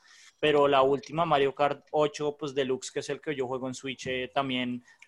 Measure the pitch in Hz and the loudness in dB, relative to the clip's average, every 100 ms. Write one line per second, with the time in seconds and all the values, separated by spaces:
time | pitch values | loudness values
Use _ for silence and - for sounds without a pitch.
0 | _ - - _ 151 147 143 135 135 139 | _ -20 -20 _ 2 4 6 6 4 2
1 | - 151 165 143 139 131 143 135 _ 151 | -2 -2 2 2 2 2 0 0 _ 0
2 | 151 147 147 143 147 135 131 127 - 147 | 0 0 -6 -4 -6 -2 -2 -2 -4 -8
3 | - 135 160 135 127 131 131 127 139 123 | -8 -8 -6 -6 -6 -6 -8 -8 -10 -8
4 | 131 127 127 143 135 127 123 123 - _ | -6 -6 -4 -2 -2 -2 -4 -6 -10 _